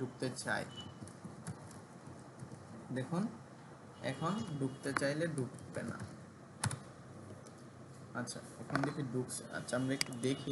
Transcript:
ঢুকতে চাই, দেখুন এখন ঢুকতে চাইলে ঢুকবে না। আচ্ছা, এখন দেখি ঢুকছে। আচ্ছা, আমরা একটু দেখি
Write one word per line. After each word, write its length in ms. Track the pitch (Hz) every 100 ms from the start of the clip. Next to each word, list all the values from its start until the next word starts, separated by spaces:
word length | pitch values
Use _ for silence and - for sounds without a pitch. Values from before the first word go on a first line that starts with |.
ঢুকতে 260 | 127 - 131 -
চাই, 200 | 120 104 - - - - - - - - - - - - - - - - - - - - - - - 127
দেখুন 260 | 131 170 226 - - - - - - - 123
এখন 220 | 135 160 220 190 143
ঢুকতে 300 | 135 - 143 131
চাইলে 240 | 139 151 170 135
ঢুকবে 460 | 120 - - - -
না। 80 | - - - - - - - - - - - - - - - - - - - - - - 123
আচ্ছা, 180 | 123 - - -
এখন 160 | - 139 143
দেখি 160 | 151 131
ঢুকছে। 280 | 127 123 - - -
আচ্ছা, 140 | - 123
আমরা 140 | 131 135
একটু 140 | - 120 131
দেখি 220 | 139 139